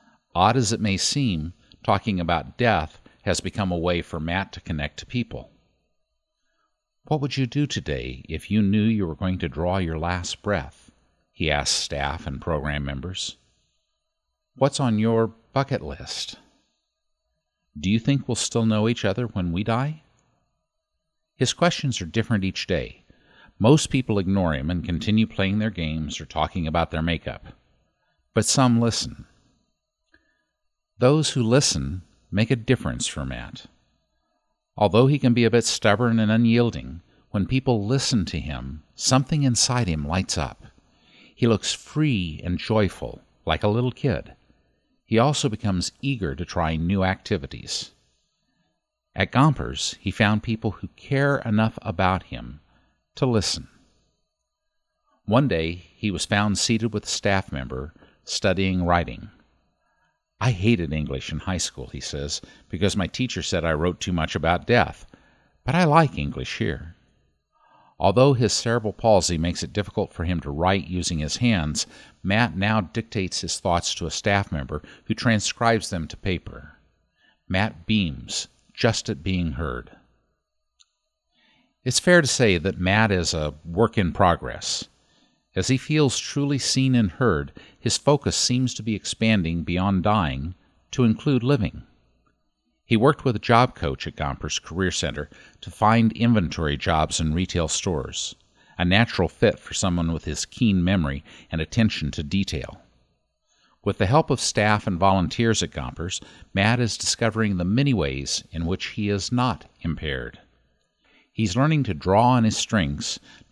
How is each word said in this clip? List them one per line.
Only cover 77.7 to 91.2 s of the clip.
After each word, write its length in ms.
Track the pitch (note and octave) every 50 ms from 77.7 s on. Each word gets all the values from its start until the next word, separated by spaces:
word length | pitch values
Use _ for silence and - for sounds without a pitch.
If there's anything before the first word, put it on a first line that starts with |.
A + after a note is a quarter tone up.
| - - -
beams 640 | - A2 G#2+ F#2+ D#2 C2 B1+ - - - - - - _ _ _ _ _
just 340 | - - A#2 A2 - -
at 140 | - E2 C#2
being 300 | D#2 F#2+ F#2 F2+ F2 D#2+
heard. 400 | B1+ C#2+ D#2+ C2+ B1 A#1+ - - - - _ _ _ _ _ _ _ _ _ _ _ _ _ _ _ _ _ _ _ _ _ _ _ _ _ _ _ _ _ _ _ _ _ _ _ _ -
It's 160 | B2+ - -
fair 220 | - F3+ F3+ F3
to 60 | D3
say 300 | - - - B2 G#2+ F#2
that 220 | E2 D#2 G2 - E2+
Matt 320 | F2+ F#2 G2+ A2 A2 G#2
is 240 | G2 F2+ E2 - F2
a 180 | D#2+ D2+ D2+ C#2+ - -
work 360 | E2 E2+ G2 A2+ G#2+ - A2
in 140 | F#2 E2 D2+
progress. 720 | - G2 F2 E2 - C2 A#1+ - - - - - - - - _ _ _ _ _ _ _ _ _ _ _ _ -
As 120 | F#2+ F2+
he 100 | - C3+
feels 400 | C3 - - D3+ D3+ D3 B2 -
truly 400 | - - - - C#3+ C#3+ C#3+ C#3+
seen 380 | B2+ - - - C3+ C3 C3 B2+
and 160 | A#2+ G#2+ F2+
heard, 400 | - - C3 A2 E2+ C#2+ C#2+ C2+ - - - - _ _
his 200 | - G#2+ - -
focus 360 | - - D3+ C#3+ - F#2 -
seems 380 | - - - B2 B2+ C3 A#2+ -
to 80 | -
be 140 | G#2+ A2+ G#2
expanding 680 | F#2+ - - - - A2 A2 A2 G2 D#2+ D#2+ E2+ E2+ D2+
beyond 380 | - E2+ F2+ F#2+ G2+ G2 F#2
dying 540 | D#2 G#2 G#2+ G#2+ E2+ C#2+ C2 C2+ C#2+ F2 F2+ - _ _ _ _ _ _
to 140 | - C3 B2
include 400 | A2 A2 -